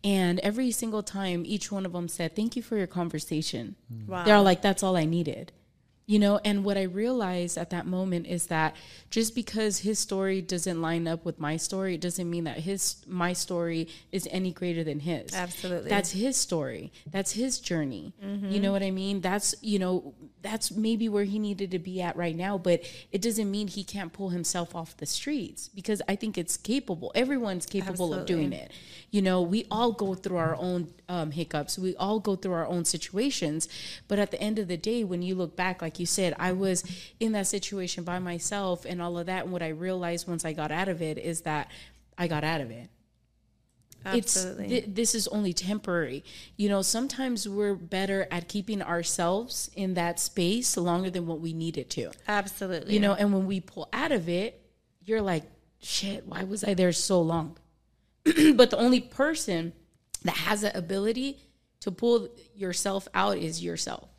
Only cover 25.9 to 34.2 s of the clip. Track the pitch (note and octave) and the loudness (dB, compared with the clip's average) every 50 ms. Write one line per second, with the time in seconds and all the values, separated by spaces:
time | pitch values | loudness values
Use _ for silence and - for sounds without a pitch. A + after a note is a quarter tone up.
25.9 | G#3+ G3 - - G3 G3+ - A3 G3 - E3+ - - - - G#3 A#3 C#4 B3+ - | -2 0 0 -2 -2 -2 -2 -4 -4 -4 -2 -2 -4 -4 -2 0 0 0 0 -2
26.9 | F3+ D#3+ B2 - - - B3+ C4 C#4+ C4 A#3 G3+ F#3+ F3+ - - - G3 F#3+ F#3+ | -6 -4 -6 -2 2 2 2 2 2 0 0 -2 -2 -4 -6 -2 -4 -4 -2 -2
27.9 | F3+ F3+ F3+ E3 D3+ - - - F#3 E3 D3+ C#3 F2+ D2+ B1+ - - - - - | -2 -2 0 0 0 -2 0 0 2 2 2 0 -2 -6 -10 -14 -16 -18 -18 -18
28.9 | - - - _ - G3+ F#3+ F#3+ F#3 F#3 F3 E3+ F#3+ A3+ A3+ - - G#3+ A#3+ A#3+ | -20 -20 -12 _ 0 2 4 4 4 4 4 4 2 0 0 0 0 2 2 2
29.9 | A3 A#3 G#3 F#3+ F#3 F#3 - F#3+ F3+ E3+ E3 D#3+ D#3+ - F3+ F3+ F3+ F3 E3+ D3+ | 2 0 -2 -2 -2 -4 -4 -2 0 2 2 2 0 0 0 0 0 0 -2 -4
30.9 | - - _ - F3+ F3 D#3 D3+ C#3+ E3+ E3 - - D3+ D3 - - - F#3 F#3 | -10 -18 _ -6 -4 -4 -2 -2 -2 -4 -4 -2 -2 -4 -2 -2 -4 -2 -2 -4
31.9 | F3 - F3+ G3 G#3+ A3 F#3+ G#3+ F#3+ F3+ - F#3+ F3+ E3 D#3+ - F3 F3 E3 - | -2 0 0 0 0 0 2 0 0 0 0 -2 0 0 0 0 0 0 0 0
32.9 | - D#3 - - - G3 B3 C#4+ - - F3 D3+ D3+ D#3+ - - - - - - | -2 -2 -6 -4 -2 0 0 0 0 0 -2 0 0 -2 -4 -6 -8 -14 -12 -12
33.9 | - - - - G3+ G3+ | -14 -14 -4 -2 2 2